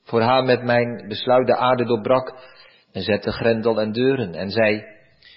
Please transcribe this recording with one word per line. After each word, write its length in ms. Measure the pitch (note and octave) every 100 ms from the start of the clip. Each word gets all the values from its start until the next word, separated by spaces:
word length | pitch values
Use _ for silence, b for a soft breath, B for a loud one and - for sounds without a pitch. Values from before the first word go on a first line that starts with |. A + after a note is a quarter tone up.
voor 160 | - A2+
haar 240 | A2+ C3
met 180 | B2+ A#2+
mijn 460 | A#2+ A#2+ A#2+ A2 G2
besluit 380 | G#2 B2+ B2+ A#2+
de 100 | A2+
aarde 280 | B2+ B2
doorbrak 500 | A#2 A#2 G#2+ C3 - - B B B B B
en 100 | -
zette 300 | G2 G2+ A2+
grendel 480 | - A#2 A2+ A2+ G#2+
en 120 | G#2+
deuren 420 | A2 C3 C3+ G2
en 160 | D#2 G2
zei: 340 | A2 G#2+ G#2+ - - _ b b